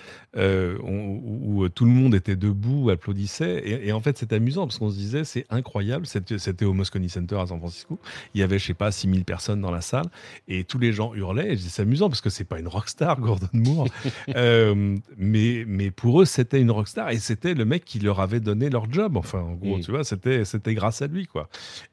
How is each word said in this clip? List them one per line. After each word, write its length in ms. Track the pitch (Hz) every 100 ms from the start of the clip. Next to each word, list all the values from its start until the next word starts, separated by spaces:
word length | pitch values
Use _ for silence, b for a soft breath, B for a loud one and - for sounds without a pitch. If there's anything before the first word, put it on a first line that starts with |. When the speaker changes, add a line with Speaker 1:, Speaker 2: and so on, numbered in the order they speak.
| B B - 110
Speaker 1:
euh, 400 | 98 95 87 95
on, 80 | -
où, 480 | 101 101 104 117 113
où, 200 | 117 101
euh, 60 | 90
tout 160 | - 117
le 40 |
monde 220 | 123 131
était 220 | 98 101 95
debout, 540 | 104 101 113 143 120
applaudissait. 720 | 87 - 98 101 - 170 180
Et, 240 | 101 123 101
et 40 |
en 100 | 110
fait, 160 | 143 135
c'était 180 | 113 110
amusant 300 | 120 170 147
parce 100 | -
qu'on 120 | 107
se 60 | 98
disait : « 280 | 101 143
C'est 220 | 151 120 -
incroyable. » 560 | 120 - 104 101 143 160
C'était, 320 | 104 90 104
c'était 280 | - 87 101
au 80 |
Moscone 340 | 95 92 98 90
Center 280 | 92 87 101
à 80 | 90
San 120 | 85
Francisco. 400 | 85 - - 170 B B B
Il 60 | 101
y 40 |
avait, 140 | 92 98
je 80 | -
sais 80 |
pas, 180 | - 104
six 160 | 95 95
mille 160 | 92
personnes 380 | 90 87 - 104
dans 80 | 92
la 100 | 85
salle 240 | - 127 175 B B B -
et 180 | 92
tous 140 | 92 127
les 140 | 120
gens 220 | 104 113
hurlaient. 320 | 107 92 107 202
Et 40 |
je 40 | 110
disais : « 140 | 87
C'est 100 | -
amusant 280 | 104 143 208
parce 100 | 117
que 80 | 101
c'est 160 | -
pas 140 | 95 85
une 100 | 85
rockstar, 500 | 95 - - 160 131
<laughs> 0 |
Gordon 280 | 113 95 92
Moore. » 340 | 117 123 160 - B
Speaker 2:
<laughs> 320 | 135 - - 127
Speaker 1:
Euh, 600 | 120 117 107 104 101 98 - 101
mais, 480 | 98 107 117 117 113
mais 240 | 98 98
pour 300 | - 120 151
eux, 40 | 185
c'était 340 | - 117 139
une 100 | 117
rockstar 400 | 107 104 - 120
et 80 | 113
c'était 360 | - 107 175
le 100 | 156
mec 200 | 110 175 -
qui 120 | 110
leur 200 | 104 95
avait 200 | 95 117
donné 280 | 107 104 143
leur 240 | 120 113
job. 240 | 160 214 117
Enfin, 240 | - 92
en 140 | 85
gros, 240 | 87 98 95
Speaker 2:
Mm. 20 |
Speaker 1:
tu 100 | 85
vois, 140 | 135
c'était, 400 | 139 98 123 131
c'était 300 | 101 107 110
grâce 260 | 107 107 -
à 60 | 143
lui, 200 | 175 180
quoi. 220 | 80 78 B B B B